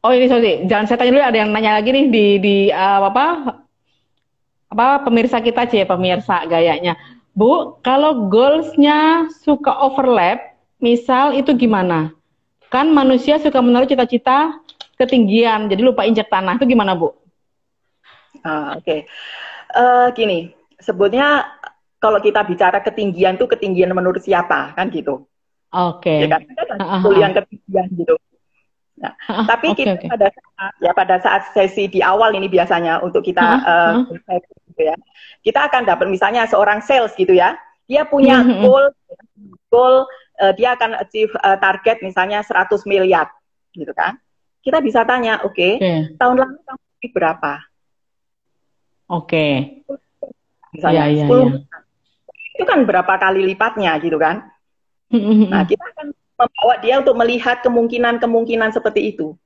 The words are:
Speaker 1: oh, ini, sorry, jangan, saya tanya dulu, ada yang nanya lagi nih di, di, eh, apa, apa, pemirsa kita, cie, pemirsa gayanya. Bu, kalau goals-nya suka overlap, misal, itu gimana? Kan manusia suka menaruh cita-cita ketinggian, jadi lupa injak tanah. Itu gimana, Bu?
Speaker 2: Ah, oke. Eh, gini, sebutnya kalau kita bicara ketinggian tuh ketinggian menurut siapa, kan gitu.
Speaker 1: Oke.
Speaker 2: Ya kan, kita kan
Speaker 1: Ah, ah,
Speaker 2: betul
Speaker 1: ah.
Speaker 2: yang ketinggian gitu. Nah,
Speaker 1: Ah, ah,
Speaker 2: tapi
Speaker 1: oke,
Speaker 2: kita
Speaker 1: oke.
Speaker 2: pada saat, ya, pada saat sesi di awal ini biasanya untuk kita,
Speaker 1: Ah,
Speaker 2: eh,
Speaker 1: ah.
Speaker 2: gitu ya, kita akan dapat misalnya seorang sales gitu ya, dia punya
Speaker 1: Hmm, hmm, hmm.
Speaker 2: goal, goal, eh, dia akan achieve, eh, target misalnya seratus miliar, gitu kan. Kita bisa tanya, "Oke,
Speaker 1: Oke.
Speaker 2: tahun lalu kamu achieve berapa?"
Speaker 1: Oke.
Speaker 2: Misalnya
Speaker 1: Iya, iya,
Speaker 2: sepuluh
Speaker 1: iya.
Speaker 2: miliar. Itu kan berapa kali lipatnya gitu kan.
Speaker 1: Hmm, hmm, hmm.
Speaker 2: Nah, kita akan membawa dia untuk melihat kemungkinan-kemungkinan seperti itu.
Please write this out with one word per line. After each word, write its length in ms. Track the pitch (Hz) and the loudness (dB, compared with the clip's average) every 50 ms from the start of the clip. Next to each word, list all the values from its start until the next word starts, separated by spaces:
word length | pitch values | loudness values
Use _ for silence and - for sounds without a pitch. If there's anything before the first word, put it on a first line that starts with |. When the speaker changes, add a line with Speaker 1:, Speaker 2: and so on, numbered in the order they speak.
Speaker 1:
oh, 100 | - 226 254 | 2 2 4
ini, 120 | 247 254 254 | 4 4 4
sorry, 360 | 254 240 233 208 165 - 180 | 4 2 2 2 0 -2 -2
jangan, 200 | 185 220 208 214 | -2 0 0 0
saya 120 | 214 240 240 | -2 -2 0
tanya 100 | 247 247 247 | 2 2 4
dulu, 80 | 285 285 | 4 2
ada 120 | 254 233 226 | 2 0 0
yang 80 | 214 214 208 | 0 0 -2
nanya 280 | 214 220 214 214 214 | -2 0 0 0 0
lagi 80 | 208 240 262 | 0 0 0
nih 120 | 269 277 269 | 2 2 2
di, 160 | 226 220 208 202 202 196 | 4 4 4 4 4 2
di, 140 | 190 208 202 196 196 202 | 2 2 2 2 2 2
eh, 300 | - 165 190 196 202 196 | 2 0 0 2 2 2
apa, 560 | 196 196 196 247 277 330 349 320 277 254 - - _ _ _ _ _ _ _ _ _ _ _ _ _ _ _ _ _ _ _ _ _ _ | 2 0 0 0 0 0 -2 -4 -8 -10 -12 -12 _ _ _ _ _ _ _ _ _ _ _ _ _ _ _ _ _ _ _ _ _ _
apa, 160 | - 208 240 262 277 285 277 | -2 0 2 2 2 0 0
pemirsa 400 | 262 233 233 226 247 247 233 220 | 0 0 2 2 0 -2 -2 -2
kita, 240 | 233 226 240 247 | -2 -2 -2 -2
cie, 160 | 240 240 208 190 | 0 0 0 0
pemirsa 640 | 185 185 175 185 185 180 - - - 190 170 165 | 0 -2 -2 0 -2 -2 -2 -2 -2 -4 -4 -2
gayanya. 480 | 165 170 165 165 170 151 156 175 175 165 - - - - _ _ _ _ | -2 0 0 2 0 0 -2 -4 -6 -6 -6 -12 -20 -20 _ _ _ _
Bu, 420 | 196 214 240 311 349 294 - - _ _ | 0 2 2 2 2 -2 -8 -14 _ _
kalau 480 | 247 262 277 294 311 311 247 208 190 | 0 0 2 2 0 0 -2 -2 0
goals-nya 960 | 190 226 254 277 302 320 320 311 - 302 285 294 302 302 311 320 330 339 330 320 - _ _ | 2 2 4 4 2 0 -2 -2 0 2 2 4 4 2 2 2 2 0 -2 -4 -8 _ _
suka 320 | 302 294 294 294 269 - - 277 | -2 -2 0 0 -2 0 0 -2
overlap, 720 | 269 269 269 269 262 240 - 269 - 214 - - - _ _ _ _ _ _ | -2 0 0 0 2 2 2 2 0 0 -2 -8 -18 _ _ _ _ _ _
misal, 560 | - 233 240 240 240 - 262 254 277 294 247 | 0 0 0 0 0 -2 0 2 2 0 0
itu 160 | 269 262 320 285 | 0 0 0 0
gimana? 640 | 240 247 226 214 196 185 180 170 160 156 160 160 _ _ _ _ _ _ _ _ _ _ _ | 2 2 0 0 0 0 0 -2 -2 -2 -4 -8 _ _ _ _ _ _ _ _ _ _ _
Kan 240 | - 254 285 320 311 | -2 0 2 4 4
manusia 400 | 285 269 262 262 247 247 - 294 | 4 4 4 2 2 2 0 0
suka 220 | 311 302 302 285 262 | 2 0 0 0 2
menaruh 260 | 247 240 240 247 262 | 2 4 2 2 2
cita-cita 720 | 262 285 254 247 240 247 233 _ 254 254 277 302 320 311 - _ - _ _ - _ _ | 0 0 0 0 0 -2 -2 _ 2 2 2 0 -2 -6 -12 _ -20 _ _ -20 _ _
ketinggian, 720 | _ 254 247 262 254 226 196 202 226 233 233 220 214 214 | _ -2 0 2 2 2 2 2 2 2 2 0 -2 -2
jadi 160 | 208 190 190 233 | -4 -2 2 2
lupa 240 | 262 233 - 196 | 2 2 2 0
injak 240 | 220 226 220 208 - | 0 0 0 0 -2
tanah. 240 | - 190 190 185 180 | -2 -2 -2 -2 -2
Itu 80 | 240 269 | 0 0
gimana, 320 | 240 254 226 208 190 185 | 2 2 2 2 0 -2
Bu? 160 | 170 160 - - _ _ _ _ _ _ _ _ _ _ _ _ _ _ _ _ _ _ _ _ _ _ _ _ - _ | -2 -2 -4 -6 _ _ _ _ _ _ _ _ _ _ _ _ _ _ _ _ _ _ _ _ _ _ _ _ -16 _
Speaker 2:
Ah, 320 | 160 156 156 147 143 143 156 | -8 -6 -6 -6 -8 -10 -10
oke. 260 | _ - 156 151 147 - - - - - - - - - - - - _ - | _ -4 -4 -4 -6 -12 -20 -20 -20 -18 -18 -18 -18 -18 -20 -20 -18 _ 0
Eh, 320 | - 247 247 247 247 247 247 247 | 2 2 4 4 4 2 2 0
gini, 340 | 233 226 208 185 170 170 170 _ _ _ _ _ _ | -2 -2 -2 -2 -4 -6 -10 _ _ _ _ _ _
sebutnya 640 | _ - 196 180 202 196 202 254 285 294 294 277 - - - _ - - _ _ _ _ _ _ | _ -8 -2 0 0 0 2 2 2 2 0 0 -2 -6 -14 _ -20 -20 _ _ _ _ _ _
kalau 160 | - 214 214 | 0 0 0
kita 240 | 196 208 214 202 214 | 2 0 0 0 0
bicara 400 | 208 175 180 175 202 180 185 202 | -2 -2 -2 0 0 0 0 0
ketinggian 560 | 196 214 208 - 208 202 175 165 185 185 185 | -4 -4 -6 -4 -6 -6 -2 0 0 0 0
tuh 80 | 190 247 | 0 -2
ketinggian 480 | - - - - 196 185 180 185 180 185 | -2 -2 -4 -4 -4 0 0 0 0 0
menurut 300 | 185 180 185 185 196 - | -2 -2 -2 -2 -4 -2
siapa, 480 | 190 190 175 180 175 160 139 143 147 - | -2 -2 -2 0 -2 -4 -4 -4 -8 -6
kan 160 | - 190 233 | -6 -6 -6
gitu. 400 | 165 160 - 151 135 - - _ _ _ _ _ _ _ _ _ | -6 -8 -6 -6 -8 -8 -10 _ _ _ _ _ _ _ _ _
Speaker 1:
Oke. 560 | - 180 180 175 160 - - 180 156 151 156 | -4 -4 -4 -4 -4 -4 -4 -2 0 0 2
Speaker 2:
Ya 20 | 156 | 0
kan, 100 | 160 156 | 0 -2
kita 220 | - _ - - - | -4 _ -10 -10 -8
kan 120 | - - 202 | -8 -6 -10
Speaker 1:
Ah, 20 | 190 | -6
ah, 160 | 170 196 185 | -4 -4 0
Speaker 2:
betul 140 | 185 208 196 | 2 4 4
Speaker 1:
ah. 60 | 190 | 4
Speaker 2:
yang 100 | 202 196 185 | 4 4 0
ketinggian 500 | 202 196 _ - - _ - 190 190 185 185 185 | -2 -4 _ -20 -20 _ -6 -4 -4 -4 -4 -6
gitu. 220 | 170 165 - 480 - _ _ _ _ _ _ _ _ _ _ _ _ _ _ _ | -8 -2 -2 -2 -2 _ _ _ _ _ _ _ _ _ _ _ _ _ _ _
Nah, 160 | _ - - - _ - - | _ -14 -14 -14 _ -12 -8
Speaker 1:
Ah, 20 | |
ah, 140 | 208 196 220 | -4 -4 0
Speaker 2:
tapi 220 | 214 233 240 - 320 208 | 0 0 0 0 -4 -2
Speaker 1:
oke, 100 | - 269 | -2 -2
Speaker 2:
kita 80 | 214 190 | -2 -2
Speaker 1:
oke. 140 | - - 170 | -4 -6 -8
Speaker 2:
pada 180 | 214 208 202 196 _ | -2 0 0 0 _
saat, 400 | - _ _ _ - 190 196 - _ | -4 _ _ _ -12 -12 -12 -10 _
ya, 100 | 185 175 180 | -2 -2 0
pada 180 | - 185 180 185 180 | 0 0 0 0 0
saat 200 | 180 - 196 196 196 - - | 2 0 -2 -2 -4 -4 0
sesi 320 | 214 190 190 190 220 202 190 | 0 0 0 0 -4 -6 -2
di 100 | 190 185 | -2 0
awal 320 | - 185 190 208 226 220 214 | 0 2 2 2 2 2 0
ini 160 | 190 190 190 | -2 -4 0
biasanya 560 | 180 180 170 180 185 170 170 165 165 - 175 | 0 0 0 2 0 -2 0 -2 -2 -2 -4
untuk 160 | 180 175 - | -2 -4 -4
kita, 240 | - 185 175 180 175 | -4 -2 -2 0 2
Speaker 1:
Ah, 160 | 175 170 165 | 2 2 0
Speaker 2:
eh, 320 | - - 170 175 170 165 170 | 2 2 2 2 2 2 2
Speaker 1:
ah. 240 | 240 254 - 170 170 _ - 185 175 - _ - _ _ _ 170 | 0 -2 -4 -10 -18 _ -8 -8 -8 -8 _ -20 _ _ _ -6
Speaker 2:
gitu 80 | - | -4
ya, 160 | 160 156 160 - _ _ _ _ - - - _ _ | -2 -2 -2 -6 _ _ _ _ -20 -20 -20 _ _
kita 240 | 214 220 277 294 294 | -2 0 0 0 0
akan 160 | - 254 240 | 0 0 2
dapat 240 | 202 175 - 185 190 | 0 0 0 0 -2
misalnya 400 | 190 185 202 202 226 240 226 220 | 0 -2 -2 0 0 0 0 0
seorang 320 | - 190 208 202 208 214 | 2 2 2 2 0 -2
sales 320 | 220 - 269 254 233 202 - | 0 0 2 2 2 0 -2
gitu 240 | - 185 185 185 | -2 2 4 4
ya, 160 | 180 175 208 330 - - _ _ _ _ | 4 4 2 0 -4 -16 _ _ _ _
dia 160 | _ 247 294 302 | _ 0 0 0
punya 340 | 294 - 285 269 262 262 247 | 0 2 4 4 6 6 6
Speaker 1:
Hmm, 80 | 247 247 | 4 2
hmm, 80 | 233 | 2
hmm. 60 | 190 - | 4 4
Speaker 2:
goal, 200 | - - 554 554 571 - _ _ _ 539 _ - _ _ _ 208 196 185 _ _ _ | 4 6 6 4 2 0 _ _ _ -20 _ -20 _ _ _ -20 -20 -20 _ _ _
goal, 260 | 233 240 254 254 262 262 269 - - - _ _ _ - | 2 4 4 4 4 2 2 -2 -12 -20 _ _ _ 0
eh, 120 | 196 196 190 | 0 0 2
dia 160 | 190 233 247 247 | 2 0 -2 0
akan 240 | 247 233 220 226 - 202 | -2 -4 -4 -4 -8 -10
achieve, 280 | _ - 220 220 214 - | _ -4 -4 -4 -4 -4
eh, 200 | - - 196 196 190 | -2 0 0 2 2
target 400 | - 190 190 196 - 226 226 226 | 0 -2 -2 0 0 -2 -2 -2
misalnya 400 | 190 190 185 190 185 196 208 208 | -6 -6 -4 -4 -2 -2 -2 -6
seratus 400 | 208 - 190 185 185 - 214 196 - 202 | -4 -2 -2 -2 0 0 -2 -4 -2 -2
miliar, 400 | 196 196 190 190 180 165 151 - - _ _ _ _ _ _ _ _ | 0 0 2 2 2 0 0 -4 -8 _ _ _ _ _ _ _ _
gitu 160 | 180 151 - - | -16 -14 -12 -6
kan. 240 | - 80 185 233 - _ _ _ _ _ _ _ _ _ | -6 -6 -6 -6 -10 _ _ _ _ _ _ _ _ _
Kita 160 | 262 269 320 | -2 -2 0
bisa 240 | 277 226 208 233 226 | 0 0 0 0 0
tanya, 320 | 233 247 254 240 226 220 214 - | 2 -2 -2 -2 -4 -4 -4 -6
"Oke, 320 | - - - 175 180 208 | -8 -4 -2 0 0 0
Speaker 1:
Oke. 400 | 262 196 180 170 160 156 156 - | 0 -2 -2 -2 -2 -4 -6 -4
Speaker 2:
tahun 180 | - 247 247 254 254 | -2 0 0 2 0
lalu 160 | 262 262 269 302 _ | 0 -2 -6 -18 _
kamu 160 | - 262 - | -20 -20 -20
achieve 320 | _ _ _ _ - 240 _ | _ _ _ _ -18 -8 _
berapa?" 400 | 185 165 160 151 - - 147 143 151 - _ _ _ _ _ _ _ _ _ _ _ _ _ _ _ _ _ _ _ _ _ _ _ _ _ _ _ _ | -4 -2 -2 -4 -4 -8 -8 -8 -10 -14 _ _ _ _ _ _ _ _ _ _ _ _ _ _ _ _ _ _ _ _ _ _ _ _ _ _ _ _
Speaker 1:
Oke. 400 | _ 180 170 - - - 160 151 147 143 131 143 - - - _ - 277 - _ _ _ _ - - - _ _ _ _ _ _ _ | _ -8 -8 -6 -4 -2 -2 0 0 0 -2 -4 -6 -12 -20 _ -16 -16 -16 _ _ _ _ -18 -18 -18 _ _ _ _ _ _ _
Speaker 2:
Misalnya 340 | - - - 151 160 160 151 | -14 -6 -2 0 0 2 2
Speaker 1:
Iya, 80 | 147 151 | 2 0
iya, 120 | 151 147 | 0 2
Speaker 2:
sepuluh 180 | 143 - 127 - | 4 4 4 4
Speaker 1:
iya. 60 | 139 139 - | 2 0 -4
Speaker 2:
miliar. 200 | - _ - - _ _ _ _ _ _ _ _ _ - - _ - - _ | -10 _ -20 -20 _ _ _ _ _ _ _ _ _ -20 -20 _ -20 -18 _
Itu 80 | - 370 | -6 -2
kan 160 | 508 453 311 254 | 0 2 2 2
berapa 260 | 220 196 185 175 - 190 | 2 2 0 0 0 -2
kali 240 | 185 196 190 190 190 190 | 0 0 0 0 0 -2
lipatnya 480 | 190 196 196 220 233 226 214 196 170 160 156 | -2 -2 -2 -4 -4 -2 -4 -4 -2 -2 -2
gitu 160 | 151 170 160 151 | -4 -4 -2 0
kan. 260 | 160 156 175 240 - - _ _ _ _ _ _ _ _ _ _ _ _ | -2 -2 -2 -4 -10 -18 _ _ _ _ _ _ _ _ _ _ _ _
Speaker 1:
Hmm, 80 | - 233 | -2 -2
hmm, 160 | 202 208 220 | 0 2 4
hmm. 140 | 214 214 185 | 2 2 2
Speaker 2:
Nah, 120 | 190 196 190 | 0 -2 0
kita 160 | 170 415 - 349 | -2 -2 -4 -6
akan 240 | - - - 302 294 - _ _ _ _ - | -18 -16 -16 -16 -16 -16 _ _ _ _ -2
membawa 340 | 240 - _ - - 240 247 - | -2 -2 _ -2 0 0 0 0
dia 160 | - 226 254 277 | 0 0 0 2
untuk 140 | 269 277 240 233 | 2 0 0 2
melihat 400 | 233 233 240 240 233 254 240 240 | 0 -2 -2 -2 -2 -4 -4 -2
kemungkinan-kemungkinan 1120 | - 254 240 233 233 233 240 240 247 233 233 233 233 233 226 226 233 233 226 226 220 220 | -2 0 0 0 -2 -2 -2 -2 -2 -2 -2 -2 -2 -2 0 -2 -2 -2 -2 -2 -2 -2
seperti 400 | 220 220 - 220 208 208 208 214 | -4 -2 -4 -2 -2 -2 -4 -4
itu. 240 | 202 - 160 156 151 _ _ | -6 -8 -10 -10 -12 _ _